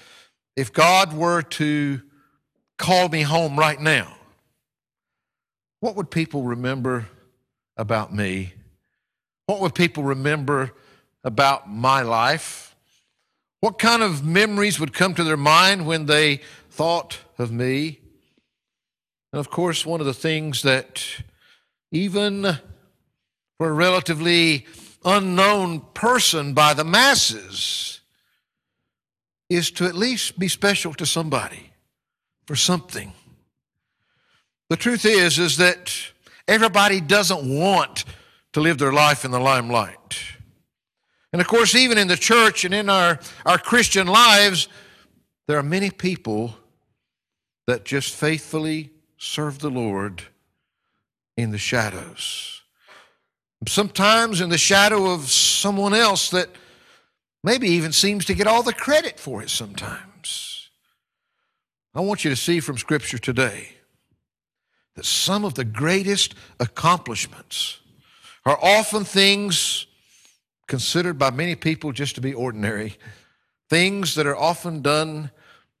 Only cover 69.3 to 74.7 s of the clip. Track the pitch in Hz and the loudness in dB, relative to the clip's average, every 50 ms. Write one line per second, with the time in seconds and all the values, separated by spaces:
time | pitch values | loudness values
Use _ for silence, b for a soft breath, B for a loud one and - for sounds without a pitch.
69.3 | 202 202 202 202 165 - - - - - - - b b b b b b b b | 4 2 0 -2 -2 -2 -2 -2 -4 -6 -8 -12 b b b b b b b b
70.3 | b b _ _ _ _ _ - 135 127 - - - 170 175 180 165 131 139 135 | b b _ _ _ _ _ -8 -6 -4 -4 -2 -2 -2 -2 -2 0 0 0 0
71.3 | 123 131 170 180 165 - - 160 160 - - 151 123 120 143 131 - - 127 135 | 0 -2 -4 -4 -4 -4 -4 -4 -4 -4 -6 -8 -8 -6 -8 -8 -6 -6 -6 -6
72.3 | 139 117 123 127 113 107 104 110 110 101 107 110 - b b b b b b b | -6 -4 -6 -6 -4 -4 -4 -4 -4 -6 -8 -10 -12 b b b b b b b
73.3 | b b b b b b _ - 156 165 180 190 202 202 190 147 - 156 143 143 | b b b b b b _ 0 2 2 2 2 0 -2 -4 -2 -2 -2 0 -2
74.3 | 139 - 139 165 165 165 - 175 | 0 0 0 0 0 -2 -4 -8